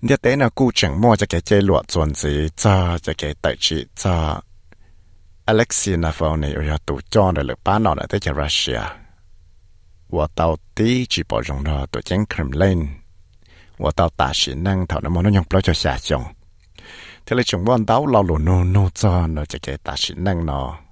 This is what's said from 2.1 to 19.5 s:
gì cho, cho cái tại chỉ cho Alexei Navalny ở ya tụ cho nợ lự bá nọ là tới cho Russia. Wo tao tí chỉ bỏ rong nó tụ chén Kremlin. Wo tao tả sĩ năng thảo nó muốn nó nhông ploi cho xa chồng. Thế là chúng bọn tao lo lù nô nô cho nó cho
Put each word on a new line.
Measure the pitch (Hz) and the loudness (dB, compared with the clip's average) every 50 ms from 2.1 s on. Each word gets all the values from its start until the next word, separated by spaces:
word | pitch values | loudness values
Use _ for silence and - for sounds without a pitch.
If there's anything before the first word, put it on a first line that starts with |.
| 73 | 0
gì | - - 76 71 73 76 78 - | -2 -2 -2 -2 0 -2 -4 -4
cho, | - - 110 98 95 90 87 87 85 | 0 2 4 4 4 2 2 -2 -2
cho | - - 80 - | -4 -6 -6 -6
cái | - 73 73 - | -6 -6 -6 -4
tại | - - 64 - | -4 -4 -4 -2
chỉ | - - 80 78 62 - _ | -4 -4 -4 -4 -6 -6 _
cho | - - 98 90 82 80 76 76 - - _ - - - - - _ - - - - - _ - - - - - - _ | -4 -2 0 0 2 0 0 -2 -4 -8 _ -20 -20 -20 -20 -20 _ -20 -20 -20 -20 -20 _ -20 -20 -20 -20 -20 -12 _
Alexei | - 110 110 117 - - - - 101 95 85 | 2 2 2 2 2 0 -4 -2 0 0 0
Navalny | 85 80 78 - 82 78 78 80 76 73 71 | 0 -2 -2 0 0 0 0 0 -2 -2 -4
ở | 71 76 73 | -4 -4 -2
ya | 78 78 - | -4 -4 -4
tụ | - 71 69 69 - | -6 -6 -6 -6 0
cho | - 113 101 92 | 2 4 4 4
nợ | 90 - 71 | 2 0 -2
lự | 64 62 - - | -4 -6 -4 -2
bá | - 98 107 | 0 0 2
nọ | 110 98 78 | 2 2 0
là | 69 - - | 0 -4 -4
tới | - 101 | -6 -4
cho | - - 71 71 71 | -4 -4 -4 -2 -2
Russia. | 73 - - - - 64 58 52 - - - - - - _ - - - - - - - - _ - - - _ - - - - _ | -2 -2 -2 -2 -2 -4 -6 -6 -8 -10 -14 -20 -20 -20 _ -20 -20 -20 -20 -20 -20 -20 -20 _ -20 -20 -20 _ -20 -20 -20 -16 _
Wo | - 85 76 78 - | -2 -2 -2 -2 -2
tao | - 82 82 80 76 - - - | 0 0 0 0 -2 -6 -14 -4
tí | - 104 113 123 127 127 - | -2 0 0 2 0 -2 -4
chỉ | - - 80 - | -4 -6 -4 -4
bỏ | - 57 58 | -4 -4 -4
rong | - 71 69 69 | -4 -6 -6 -2
nó | 73 76 69 67 | -2 -2 -2 -4
tụ | - - 60 | -6 -8 -10
chén | - - - 95 104 - - | -6 -2 -2 -2 -2 -2 -2
Kremlin. | - 80 65 65 73 92 98 95 87 78 69 69 - - - - - - _ _ - - - - - - - - - | -6 -4 -4 0 0 2 2 2 0 -2 -4 -8 -12 -16 -20 -20 -20 -20 _ _ -20 -20 -20 -20 -20 -20 -20 -14 -4
Wo | - 73 | -4 -4
tao | 76 - 87 82 | 0 2 0 0
tả | - - 71 65 71 | 2 0 -2 -2 0
sĩ | - - - 65 | -2 -4 -4 -4
năng | 69 85 98 98 92 90 80 | -4 -2 0 0 0 0 -2
thảo | 80 76 | -2 -4
nó | - - | -2 -2
muốn | 87 85 87 | 0 2 2
nó | 104 | 4
nhông | 104 98 87 - | 4 4 2 2
ploi | - 95 | 0 0
cho | 98 - 85 | 2 2 0
xa | - - 80 67 65 | 0 0 -2 -2 -2
chồng. | - - 76 67 60 - - - - - - - _ _ _ - - - - - - - - - - | -2 -2 -4 -4 -4 -8 -14 -18 -20 -20 -20 -20 _ _ _ -20 -20 -20 -20 -20 -20 -20 -20 -20 -8
Thế | - 120 | -4 -2
là | 123 123 | 0 0
chúng | - - 92 87 | 0 -2 -2 0
bọn | 113 127 120 110 | 2 2 2 2
tao | 101 113 120 147 | 2 2 2 2
lo | 147 127 110 | 4 4 4
lù | 101 90 82 76 | 4 4 2 0
nô | 76 82 92 92 90 | 2 2 2 2 2
nô | 90 92 101 98 92 | 4 4 4 2 2
cho | - - - 104 87 90 87 80 | 0 0 0 2 2 2 0 0
nó | 80 76 73 | -2 -4 -6
cho | - | -6